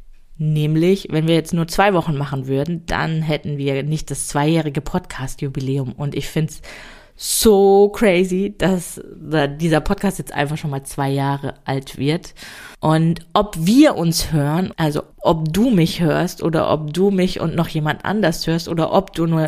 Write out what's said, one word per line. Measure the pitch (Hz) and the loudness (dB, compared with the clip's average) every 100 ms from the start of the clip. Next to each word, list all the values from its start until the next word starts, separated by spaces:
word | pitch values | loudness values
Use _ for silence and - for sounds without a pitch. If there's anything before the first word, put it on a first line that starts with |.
| - - - - | -20 -20 -18 -6
Nämlich, | 156 151 151 156 170 196 - | -2 0 0 2 2 2 0
wenn | 156 160 | -2 2
wir | |
jetzt | 165 156 | 2 0
nur | 170 165 | -2 -2
zwei | - 202 | 2 4
Wochen | 185 165 143 | 4 0 -2
machen | 143 139 131 | -4 -6 -2
würden, | 135 147 170 - | -2 -2 -4 -4
dann | 85 156 160 | -4 -2 -2
hätten | 156 151 - 143 | -2 -2 -4 -4
wir | 139 135 | -2 -2
nicht | 143 156 - | -2 -4 -4
das | 139 - | -8 -4
zweijährige | 147 147 165 151 143 | 0 2 2 0 -4
Podcast-Jubiläum. | - 185 180 - 131 - 143 135 131 135 127 | -4 -6 -6 -8 -8 -6 -6 -4 -4 -2 -4
Und | - 143 | -6 -6
ich | - - | -6 -4
find's | - 156 - - - - - - - | -2 -4 -6 -16 -18 -18 -20 -20 -12
so | - - 226 202 196 196 202 | -6 2 4 6 8 6 6
crazy, | 202 220 175 185 180 202 208 | 4 2 4 2 0 -4 -2
dass | 160 185 160 - - - | 0 0 -4 -14 -18 -16
da | 156 156 143 | -4 -2 0
dieser | 143 165 156 | 0 2 2
Podcast | 156 202 196 - | 2 0 -2 -4
jetzt | 139 | -6
einfach | - 143 151 | -4 -4 -4
schon | 156 | -6
mal | 135 | -6
zwei | 139 - 139 | -8 -4 -2
Jahre | 139 139 139 139 - | 0 0 -2 -6 -10
alt | - 135 139 - | -6 -6 -6 -4
wird. | 139 165 - - - - - - | -2 -2 -6 -20 -20 -18 -20 -4
Und | 151 160 165 170 - | 0 2 2 0 -2
ob | 202 208 165 | 0 0 0
wir | 165 240 302 - | 4 6 6 6
uns | 170 160 - | 0 0 0
hören, | 156 143 156 185 - | 0 0 0 -2 -2
also | 160 147 - - | -2 -2 -6 -4
ob | - 165 156 | 0 0 0
du | 156 247 | 2 2
mich | 202 165 - | 4 2 2
hörst | 170 147 175 - | 0 2 0 -2
oder | 170 160 - | -2 0 2
ob | - 151 | 0 0
du | 156 202 | 0 2
mich | 190 180 - | 2 0 0
und | 165 156 | -4 -2
noch | 160 | -2
jemand | 160 151 147 | -2 -2 -2
anders | - 208 175 165 - | -2 0 0 0 -2
hörst | 165 165 | -2 -2
oder | 165 160 | -2 0
ob | - 185 - | 0 0 -2
du | 165 | 0
nur | 160 | 0